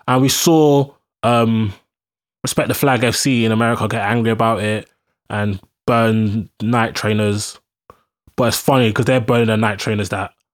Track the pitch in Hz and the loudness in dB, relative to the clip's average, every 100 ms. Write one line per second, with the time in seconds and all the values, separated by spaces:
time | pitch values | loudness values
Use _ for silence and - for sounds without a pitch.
0 | - 127 135 - 175 160 151 143 139 - | -2 0 2 2 2 4 6 4 2 -6
1 | _ _ 113 120 117 110 107 - _ _ | _ _ 0 2 2 0 -2 -6 _ _
2 | _ _ _ _ - - 107 - 143 127 | _ _ _ _ -6 -4 -2 0 2 2
3 | 120 - 139 123 113 110 117 110 107 113 | 0 0 0 0 0 0 0 0 -2 -4
4 | 101 120 113 110 113 107 107 107 - _ | -2 -2 0 0 0 0 -2 -6 -8 _
5 | _ _ _ 104 104 95 - _ - 117 | _ _ _ -4 -4 -6 -10 _ -2 2
6 | 113 110 107 110 90 _ 107 120 113 - | 2 2 0 -2 -6 _ -2 0 -2 -4
7 | 104 107 104 104 - - _ _ _ _ | -4 0 0 -2 -6 -14 _ _ _ _
8 | _ _ _ - 120 - - 131 117 104 | _ _ _ -2 -2 0 0 2 2 0
9 | 120 131 113 120 113 110 110 101 - 104 | 0 0 2 0 2 0 0 -2 -4 -4
10 | 90 98 98 - _ | -4 -6 -8 -14 _